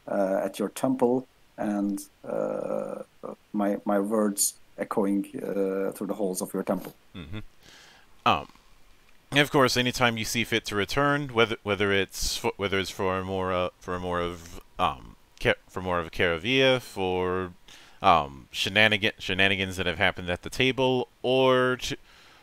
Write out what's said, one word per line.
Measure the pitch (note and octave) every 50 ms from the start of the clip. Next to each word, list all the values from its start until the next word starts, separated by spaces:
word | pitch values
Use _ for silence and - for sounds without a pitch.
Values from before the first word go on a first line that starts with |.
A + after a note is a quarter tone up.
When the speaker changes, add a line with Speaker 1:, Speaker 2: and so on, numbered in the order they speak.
| _ -
Speaker 1:
uh, | - G2+ G2 F#2+ F#2+ F#2+ -
at | G2+ - -
your | - F#2+
temple, | - - - C3 C3 C3 B2+ A#2+ B2 C3 B2+ - _ _ - _ _ -
and, | A2+ G#2+ G#2 G2+ G2+ G2+ G2+ G2+ - - _ _ - -
uh, | - G#1+ G#1 G#1 G#1 G1+ - - G#1+ G#1+ G1+ G1+ - - - - _ - - - - - _ _ -
my, | G#2+ G2+ G2+ G2+ - -
my | - G#2 G2+
words | G2 G#2 A2+ A2 G#2+ G#2 G2+ G2+ - - - - - - - -
echoing, | G2+ - - A#2 G2+ G2 G2+ G2+ G2 - - -
uh, | - G2 F#2+ G2 G2 F#2+ F#2+ G2 G2 G2
through | G2 - G#2 F#2
the | G2
halls | G2+ G#2 F#2 F#2 F#2
of | G2 F#2 -
your | F#2+ F#2+
temple. | - G2+ F2+ - - - - _ - -
Speaker 2:
Mm-hmm. | G2 D#2+ D2 F#2 G#2+ - - - - - - - - - - - - - - - - -
Um, | B2 G2+ D2+ C2+ - - - _ - - - - - - - - - - - - _
and | - C#3
of | D3 -
course, | - - C3 B2 - B2
anytime | B2 B2 A#2 - B2+ A#2+ A2+ A2
you | A2
see | - - A#2+ A2
fit | - A#2 A2 -
to | - G#2+
return, | G#2 G2 - - C#3 C#3+ C#3+ C#3+ C#3+ D3 C3+
whether, | B2 A2 A#2 G#2 A2+ - -
whether | G#2 G2+ F#2 G#2 G2 G2
it's | G2 F#2+ - - - - - -
for, | - - A2+ - -
whether | G2 G2 F#2+ G2
it's | F#2 E2+
for | - - G2+ F#2 F#2 F#2+ F#2
more, | F#2 G2 F#2+ F#2 F#2 F#2
uh, | F2+ F2+ F2 - _
for | - - F2+ F2+
more | F2+ F2+ F2 F2
of, | F2 F2 F2 E2+ E2+ F2 F2 F#2 - - - -
um, | F#2 D#2+ C#2 B1 G#1+ A1 G1+ - - _ _ -
Ke-, | - B2 G#2 - - -
for | - G2
more | F#2 F#2 F2 F2
of | E2 D#2+
a |
Caravia, | - - G2+ F2 E2+ E2 E2+ A2+ C3 C3+ C3+ C3 C3 B2+
for, | A#2+ - - G2+ F#2+ F#2 F2+ F#2 F2+ F2+ F2+ F#2 F#2 F2+ F2+ - - - - - - - - -
um, | - G2 F2 D#2+ D2 C#2+ C#2 C2+ A#1+ -
shenanigan-, | - - - A2 F#2+ G#2 G#2+ A2 G#2 G2+ G2 G#2+ - -
shenanigans | - - F#2+ F2+ G2 G2 G2+ F#2+ G2 F#2+ F#2 F#2
that | F#2
have | F2+ E2 E2
happened | G2 F#2 E2 - F2+ F2
at | F2+ F2
the | - F2
table, | - - B2+ C3 B2 A2+ B2+ C3 C3 B2+ - - _ _
or | - B2 C3 C3 C3 C3 B2+ B2+ B2+ B2+ B2+ B2
to, | - - C#3 - - - - - - - - -